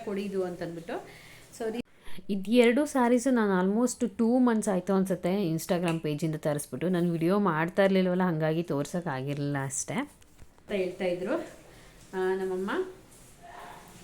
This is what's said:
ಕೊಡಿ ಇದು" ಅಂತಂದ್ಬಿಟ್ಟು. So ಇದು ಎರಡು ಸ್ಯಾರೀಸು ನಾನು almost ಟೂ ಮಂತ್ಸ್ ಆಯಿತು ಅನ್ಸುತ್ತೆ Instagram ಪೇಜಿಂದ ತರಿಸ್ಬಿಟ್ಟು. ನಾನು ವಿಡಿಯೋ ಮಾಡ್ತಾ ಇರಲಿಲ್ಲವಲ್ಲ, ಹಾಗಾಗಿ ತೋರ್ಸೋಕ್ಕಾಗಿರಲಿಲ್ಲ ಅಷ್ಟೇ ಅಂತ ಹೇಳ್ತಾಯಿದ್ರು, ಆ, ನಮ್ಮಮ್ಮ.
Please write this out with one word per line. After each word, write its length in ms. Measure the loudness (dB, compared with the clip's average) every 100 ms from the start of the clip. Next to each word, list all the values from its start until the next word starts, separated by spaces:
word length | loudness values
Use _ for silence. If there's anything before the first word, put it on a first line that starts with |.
| -2
ಕೊಡಿ 180 | -4
ಇದು" 200 | -4 -2
ಅಂತಂದ್ಬಿಟ್ಟು. 600 | -4 -4 -8 -8 -8 -10 -10 -20 -20 -20 -20 -8
So 240 | -6 -4 -8 -12 -6 -6 -2
ಇದು 220 | -4 2
ಎರಡು 340 | 6 6 6 2
ಸ್ಯಾರೀಸು 440 | 2 4 4 4
ನಾನು 340 | 2 4 4
almost 460 | 2 2 0 0 -4
ಟೂ 280 | 0 2 4
ಮಂತ್ಸ್ 320 | 4 2 0
ಆಯಿತು 240 | -2 2
ಅನ್ಸುತ್ತೆ 580 | 2 2 0 0 0 0
Instagram 480 | -2 0 0 0 -2
ಪೇಜಿಂದ 360 | -2 -2 -2 -2
ತರಿಸ್ಬಿಟ್ಟು. 540 | -2 -2 -4 -4 0
ನಾನು 220 | 2 2
ವಿಡಿಯೋ 280 | 2 2 4
ಮಾಡ್ತಾ 440 | 2 2 0 4
ಇರಲಿಲ್ಲವಲ್ಲ, 400 | 4 6 4 2
ಹಾಗಾಗಿ 400 | 2 2 2 0
ತೋರ್ಸೋಕ್ಕಾಗಿರಲಿಲ್ಲ 920 | 0 -2 -2 -4 -4 -4 -4 -4 -2 -2
ಅಷ್ಟೇ 300 | -4 -6 -6
ಅಂತ 800 | -6 -6 -12 -20 -20 -20 -20 -6
ಹೇಳ್ತಾಯಿದ್ರು, 680 | -4 -2 -2 -2 -2 -2 -4 -6 -16 -20 -20 -20 -20 -10
ಆ, 220 | -2 -2 0
ನಮ್ಮಮ್ಮ. 360 | -2 -4 -2 -4 -4 -8 -20 -20 -20 -20 -20 -18 -18 -18 -20 -18